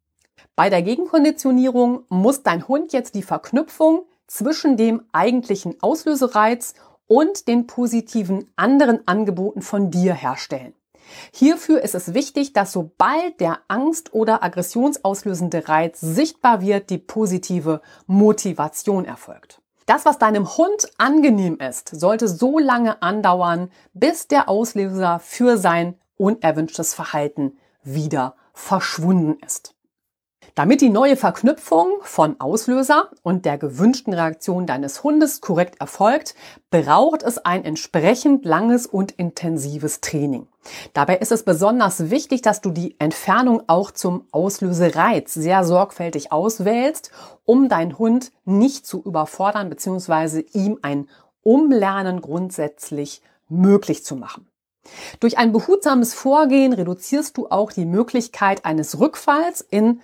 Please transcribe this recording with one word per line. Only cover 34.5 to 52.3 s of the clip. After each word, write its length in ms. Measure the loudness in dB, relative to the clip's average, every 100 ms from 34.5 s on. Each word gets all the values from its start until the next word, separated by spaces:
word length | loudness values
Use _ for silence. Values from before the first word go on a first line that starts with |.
| -4 -4
deines 360 | -4 -6 -4
Hundes 380 | 0 2 2 0
korrekt 400 | -2 0 -2 -4
erfolgt, 560 | -10 0 2 2 -4 -18 -20 -20 _
braucht 540 | 0 4 4 4 0
es 140 | -4 -4
ein 260 | -2 -2
entsprechend 800 | -4 -8 -4 0 2 2 2 2
langes 420 | 2 0 2 0 0
und 280 | -4 -4
intensives 880 | -4 -8 -6 -6 -4 -6 -6 -6 -6
Training. 460 | -6 -2 -2 -4 -8 _ -20 -18 -8
Dabei 240 | -2 0 0
ist 140 | 0
es 120 | -2
besonders 640 | 0 2 2 2 0 0 -2
wichtig, 320 | -2 -2 -2
dass 180 | 0 0
du 120 | -2
die 280 | -4 -6 -4
Entfernung 640 | -4 -2 0 2 2 2 2
auch 240 | 0 0
zum 340 | -4 -4 -4 -4
Auslösereiz 1040 | -2 -2 -2 -2 0 0 2 0 0 -4
sehr 300 | -4 0 2
sorgfältig 680 | 4 2 0 -4 -8 -8 -4
auswählst, 800 | -2 -2 -2 -2 0 -2 -4 -12 -20 -20 -4 2
um 240 | 4 4
deinen 280 | 2 -2 -2
Hund 360 | 0 0 -2 _
nicht 420 | -2 2 2 0 -10
zu 160 | -12
überfordern 680 | -6 -4 -4 -4 -4 -2 -6
beziehungsweise 720 | -8 -6 -6 -2 0 0 -4
ihm 380 | -4 -2 -2 -2
ein 260 | -4 -4 -6 _ _ _
Umlernen 760 | 4 4 4 4 2 -2 -4 -4
grundsätzlich 1040 | -6